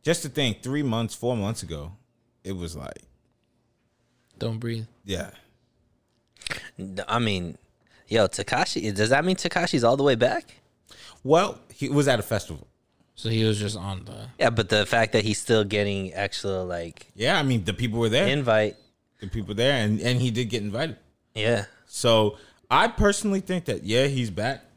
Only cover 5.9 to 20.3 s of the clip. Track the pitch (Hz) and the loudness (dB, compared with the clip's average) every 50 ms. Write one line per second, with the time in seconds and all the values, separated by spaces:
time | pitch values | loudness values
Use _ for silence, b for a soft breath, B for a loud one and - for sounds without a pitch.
5.9 | _ _ _ _ _ _ _ _ _ B B B B B B B B - 92 98 | _ _ _ _ _ _ _ _ _ B B B B B B B B -12 -12 -10
6.9 | 92 95 101 - 107 120 120 110 101 92 87 85 - - _ _ _ _ _ b | -8 -10 -4 -2 0 0 0 0 0 -2 -4 -6 -10 -14 _ _ _ _ _ b
7.9 | b b b _ 107 113 104 92 - - 101 - - 123 - - - - - 110 | b b b _ 2 4 4 4 2 -4 -4 -2 0 0 0 0 -2 -4 -4 -4
8.9 | 101 95 107 110 131 139 156 185 185 - - 175 - 180 170 156 - 143 117 117 | 0 0 2 4 4 2 4 2 0 0 -2 -2 0 0 0 2 2 4 4 4
9.9 | 127 139 139 143 127 110 120 127 - 349 - - - _ _ _ _ _ _ B | 4 6 4 4 4 4 4 2 2 -2 -6 -10 -20 _ _ _ _ _ _ B
10.9 | B B B B B B _ 127 156 170 190 202 - - _ _ - - 139 127 | B B B B B B _ 4 4 4 4 2 -4 -10 _ _ -10 -6 -4 2
11.9 | 143 147 143 139 127 110 101 - 117 101 - - 80 69 - _ _ _ _ _ | 2 4 4 4 2 2 0 -2 -4 -4 -4 -6 -12 -14 -14 _ _ _ _ _
12.9 | _ _ _ _ _ - - 113 113 113 110 110 107 104 104 98 107 101 87 98 | _ _ _ _ _ -8 -6 -2 0 2 2 2 2 0 -2 -4 -4 -6 -8 -8
13.9 | 95 92 - - - 101 107 127 - - - 120 117 113 110 90 110 107 101 - | -8 -10 -10 -14 -14 -14 -16 -16 -4 0 0 2 2 2 0 2 2 2 2 2
14.9 | - 117 113 104 - 113 101 110 104 - - - 120 110 104 98 104 104 104 101 | 4 2 2 4 2 2 2 2 -2 -2 0 2 4 4 4 2 0 0 0 0
15.9 | 101 98 95 92 78 92 101 98 - - - 101 95 92 92 90 87 85 85 85 | -2 -4 -6 -6 -6 -6 -6 -4 -4 -6 -4 -4 -4 -4 -4 -4 -6 -6 -8 -10
16.9 | 80 - - _ _ 98 110 135 190 180 147 135 127 123 90 80 95 80 123 117 | -12 -18 -20 _ _ -4 -2 0 0 0 2 2 0 0 0 -2 -4 -2 -4 -4
17.9 | 104 117 117 110 107 135 190 123 135 147 135 120 110 107 107 104 - _ _ _ | 0 0 0 2 2 2 2 2 0 0 2 2 4 4 4 0 -2 _ _ _
18.9 | _ _ _ _ _ _ - 92 87 113 98 95 107 101 120 135 143 127 110 107 | _ _ _ _ _ _ -12 -8 -8 -8 -8 -6 -4 0 0 2 2 2 2 2
19.9 | 107 107 82 120 127 123 127 127 | 0 0 0 0 0 2 0 0